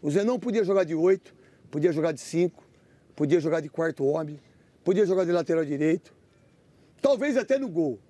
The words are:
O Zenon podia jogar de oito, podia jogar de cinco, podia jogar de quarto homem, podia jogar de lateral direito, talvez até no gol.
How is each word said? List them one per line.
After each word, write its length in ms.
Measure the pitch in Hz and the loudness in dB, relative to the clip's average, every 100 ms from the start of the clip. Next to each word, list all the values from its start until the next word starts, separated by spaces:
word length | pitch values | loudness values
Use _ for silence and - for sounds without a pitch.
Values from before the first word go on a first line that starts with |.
O 80 | 147 | 0
Zenon 300 | 156 208 247 | 0 0 -2
podia 240 | 226 226 | -2 -2
jogar 180 | 190 196 | 0 0
de 120 | 175 160 | 0 0
oito, 360 | 175 190 - - - _ - | 2 2 -2 -20 -20 _ -10
podia 220 | 151 165 | -2 0
jogar 180 | 156 160 | 0 -2
de 100 | 143 | -4
cinco, 460 | - 165 175 - _ _ _ _ _ | -6 -2 -2 -2 _ _ _ _ _
podia 240 | - 147 170 | -4 2 2
jogar 220 | 156 165 | 2 -2
de 80 | 151 | -4
quarto 360 | - 165 - | -4 -4 -2
homem, 360 | 135 151 156 147 _ _ _ _ | -2 -2 -6 -12 _ _ _ _
podia 240 | - 185 202 | 0 2 4
jogar 180 | 185 | 2
de 60 | 175 | 2
lateral 340 | 175 156 165 | 0 0 -2
direito, 480 | 151 143 151 160 - _ _ _ _ _ _ _ _ _ | -2 0 0 0 -4 _ _ _ _ _ _ _ _ _
talvez 360 | 277 262 285 262 | 0 2 2 -2
até 240 | 233 269 | 0 -2
no 80 | 262 | -2
gol. 320 | 165 156 113 | -2 -2 -4